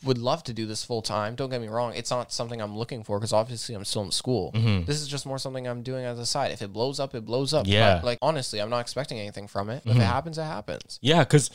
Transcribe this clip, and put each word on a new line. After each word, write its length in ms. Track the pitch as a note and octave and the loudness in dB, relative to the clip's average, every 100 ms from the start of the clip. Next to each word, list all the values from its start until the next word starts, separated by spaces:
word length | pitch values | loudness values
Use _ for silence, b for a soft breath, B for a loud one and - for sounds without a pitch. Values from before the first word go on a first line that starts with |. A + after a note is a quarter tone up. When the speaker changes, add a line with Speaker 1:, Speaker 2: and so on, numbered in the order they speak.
Speaker 1:
would 140 | C3 B2 | 0 0
love 240 | A#2+ E3 | 2 0
to 80 | C#3+ | -2
do 140 | A2+ G#2+ | -6 -4
this 160 | G#2+ | -6
full 160 | - A#2 | -4 -4
time. 360 | G#2+ G#2+ G#2 A#2+ | -2 -2 -2 -2
Don't 120 | C3+ | -4
get 120 | B2+ | -4
me 80 | A2 | -2
wrong. 260 | A2+ A#2+ | -2 -2
It's 160 | F#2+ A#2 | -2 -4
not 220 | B2+ A#2 | -4 -4
something 280 | - A#2 A#2+ | -6 -6 -4
I'm 160 | G#2 G#2 | -6 -4
looking 280 | A#2 B2 | -6 -6
for 160 | G#2+ G2+ | -4 -2
'cause 120 | G#2+ | 2
obviously 420 | G#2+ A#2 A#2 - G#2+ | 2 2 -4 -8 -8
I'm 80 | |
still 180 | G2 A2 | -4 -4
in 80 | F#2+ | -2
school. 400 | - - A#2+ E2 | -2 0 0 0
Speaker 2:
Mm-hmm. 320 | A2+ A2+ F#2+ | 2 4 4
Speaker 1:
This 160 | F2 D3+ | 2 -2
is 60 | D3 | -4
just 200 | C#3 C3+ | -8 -6
more 120 | C3+ | -6
something 280 | C3+ C3 B2 | -6 -6 -6
I'm 140 | A#2+ | -6
doing 200 | A#2+ C3 | -6 -6
as 140 | B2 A#2+ | -4 -4
a 80 | A#2 | -2
side. 240 | C#3+ A#2 | 0 -2
If 100 | D2+ | -4
it 120 | G2+ | -8
blows 260 | G2+ C3 C#3 | -6 -6 -4
up, 160 | C#3 | -6
it 100 | A#2+ | -6
blows 300 | A2 B2 C3+ | -4 -2 0
up. 120 | D3+ G2 | 0 4
Speaker 2:
Yeah. 280 | G#2 A2 F2+ | 6 8 6
Speaker 1:
But, 80 | |
like, 140 | - A#2+ | 2 2
honestly, 400 | C3+ D3 - G#2+ | 2 0 -2 -4
I'm 100 | G#2+ | -2
not 100 | A#2+ | -2
expecting 400 | A#2+ B2+ - A#2+ | -2 -6 -6 -6
anything 260 | G#2 G2+ G2+ | -8 -10 -8
from 240 | G2+ G2+ | -6 -4
it. 120 | B2+ A2 | -4 4
If 60 | |
Speaker 2:
Mm-hmm. 80 | A#2 | 6
Speaker 1:
it 40 | |
happens, 340 | A#2 B2+ D#3+ D#3 | 6 2 -2 -6
it 60 | |
happens. 540 | D#3 E3 - D2+ - - | -6 -8 -8 -10 -10 -2
Speaker 2:
Yeah, 220 | B2 E3 | 6 6
'cause 260 | C3 D3+ - | 8 6 4